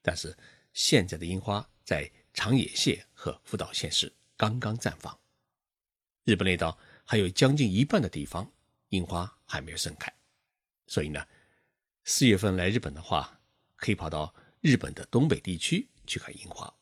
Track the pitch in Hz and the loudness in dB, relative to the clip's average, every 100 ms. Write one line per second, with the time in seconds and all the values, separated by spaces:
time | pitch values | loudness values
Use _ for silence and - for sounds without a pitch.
0 | - 87 78 - - _ _ - - 139 | -2 -4 -8 -12 -20 _ _ -2 4 4
1 | 95 80 85 92 98 101 - _ - 78 | 2 -6 -4 -4 -2 -4 -6 _ -4 -4
2 | 73 _ _ - 107 131 - - 143 - | -4 _ _ -4 2 2 2 0 0 -2
3 | - - - - - - - - - - | -8 -8 -8 -8 -8 -6 -6 -6 -2 -2
4 | - _ _ - 107 123 110 110 101 - | -2 _ _ -2 0 0 -4 -2 -4 -6
5 | - - _ _ _ _ _ _ _ _ | -14 -16 _ _ _ _ _ _ _ _
6 | _ _ - 101 95 87 82 - - - | _ _ 2 4 4 2 0 -4 -18 -20
7 | - 110 92 - 135 147 120 92 143 208 | 0 2 2 4 4 4 4 4 4 2
8 | - 78 71 82 101 _ _ _ _ 95 | 0 -4 -8 -8 -10 _ _ _ _ -4
9 | 82 85 90 _ - 76 76 78 - 78 | -2 -4 -6 _ -10 -10 -8 -6 -8 -8
10 | - _ _ _ _ _ _ _ _ - | -14 _ _ _ _ _ _ _ _ -4
11 | 76 73 - _ _ _ _ _ _ _ | -2 -6 -10 _ _ _ _ _ _ _
12 | - - 131 98 104 92 90 117 - 71 | -4 4 6 6 4 2 2 0 -4 -10
13 | - 82 - - _ _ _ _ - 101 | -2 -2 -2 -16 _ _ _ _ -2 -2
14 | 80 80 76 _ _ _ 156 123 69 - | -2 -6 -6 _ _ _ 4 4 2 -10
15 | - 120 151 - - 87 - 185 - _ | 0 2 4 2 -2 -4 0 0 -2 _
16 | - - - - - - - _ | -10 -8 -8 -16 -16 -14 -14 _